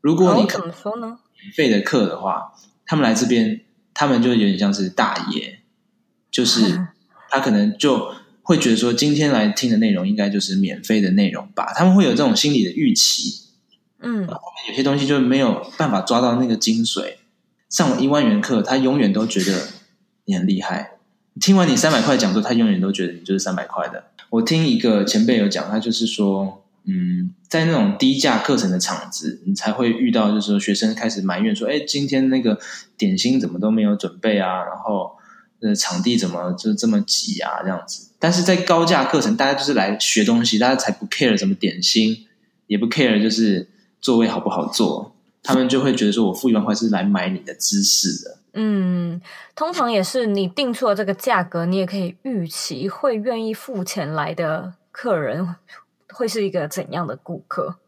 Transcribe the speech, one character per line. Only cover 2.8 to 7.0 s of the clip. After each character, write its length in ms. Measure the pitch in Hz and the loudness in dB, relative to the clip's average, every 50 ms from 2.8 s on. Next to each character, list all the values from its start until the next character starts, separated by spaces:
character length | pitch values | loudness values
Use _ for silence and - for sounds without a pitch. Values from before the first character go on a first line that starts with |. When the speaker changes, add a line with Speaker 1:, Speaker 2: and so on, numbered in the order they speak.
| _ | _
Speaker 1:
他 100 | - 165 | -2 0
们 60 | 156 | 2
来 120 | 139 113 110 | 2 2 2
这 120 | 107 127 | 2 2
边， 360 | 117 123 117 113 107 107 - _ _ _ _ _ _ _ | 2 2 2 2 0 -2 -6 _ _ _ _ _ _ _
他 120 | - 147 | -2 0
们 160 | 143 131 117 | 2 2 4
就 80 | 117 127 | 4 4
有 60 | 123 | 4
点 220 | 113 104 101 95 90 | 4 4 2 2 2
像 140 | 101 101 | 2 0
是 180 | 98 101 95 92 | 2 0 -2 -4
大 360 | - - 113 104 - - - - | 0 0 -2 0 -2 -4 -6 -6
爷， 280 | - 64 57 - - - _ _ _ _ _ _ _ _ _ _ _ _ _ _ | -6 -6 -8 -8 -14 -20 _ _ _ _ _ _ _ _ _ _ _ _ _ _
就 140 | - - 123 | -2 0 0
是 420 | 110 - 117 110 95 87 87 - 85 _ _ | 2 2 2 2 2 2 0 -4 -6 _ _